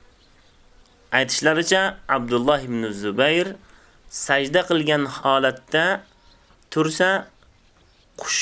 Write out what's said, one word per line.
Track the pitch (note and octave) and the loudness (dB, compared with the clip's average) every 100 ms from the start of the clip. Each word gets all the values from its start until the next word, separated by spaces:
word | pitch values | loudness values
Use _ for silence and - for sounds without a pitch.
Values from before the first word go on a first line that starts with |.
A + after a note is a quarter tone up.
| - _ _ _ _ _ _ - - _ - B2+ | -20 _ _ _ _ _ _ -20 -20 _ -2 0
Aytishlaricha, | B2+ - D3+ D#3+ D#3+ F#3+ F#3+ - - | 0 0 2 2 2 2 0 -4 -2
Abdulloh | C3 A#2+ A#2+ B2+ C#3+ | -2 2 0 2 0
ibn | C3 A#2 A2+ G2+ | 0 -4 -4 -4
Zubayr | G#2 G2+ C#3+ E3+ F#3 G3 - - - _ - | -4 0 2 2 -2 -6 -20 -20 -20 _ -14
sajda | - - C#3 C#3 E3+ F3+ | -6 0 0 2 0 2
qilgan | E3+ D3+ D3 C#3 - | 0 2 0 -2 -4
holatda | C#3 C3+ C3 C3 - D#3 F3 F#3+ - _ _ _ _ _ - | 0 2 2 -2 -4 0 0 -2 -8 _ _ _ _ _ -8
tursa, | D#3 D#3 D#3 F#3 F#3+ - _ _ _ _ _ _ _ _ - | -2 0 2 0 0 -4 _ _ _ _ _ _ _ _ -14
qush | - - | -6 -6